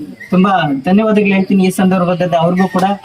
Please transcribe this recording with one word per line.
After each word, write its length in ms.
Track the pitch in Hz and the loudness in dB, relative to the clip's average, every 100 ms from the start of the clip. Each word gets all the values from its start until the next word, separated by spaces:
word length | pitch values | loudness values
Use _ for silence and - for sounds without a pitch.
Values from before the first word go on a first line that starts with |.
| - - - | -16 -14 -2
ತುಂಬಾ 440 | 185 202 185 151 135 175 | 0 2 2 0 -2 0
ಧನ್ಯವಾದಗಳು 480 | 196 220 208 196 | 2 2 0 0
ಹೇಳ್ತೀನಿ 300 | 196 190 196 | 0 0 0
ಈ 60 | 185 | 0
ಸಂದರ್ಭದಲ್ಲಿ 640 | 185 185 185 175 175 175 170 | 2 0 2 0 -2 -2 0
ಅವ್ರಿಗೂ 320 | 170 180 185 | 0 0 0
ಕೂಡ. 160 | 180 190 202 | 0 -2 -4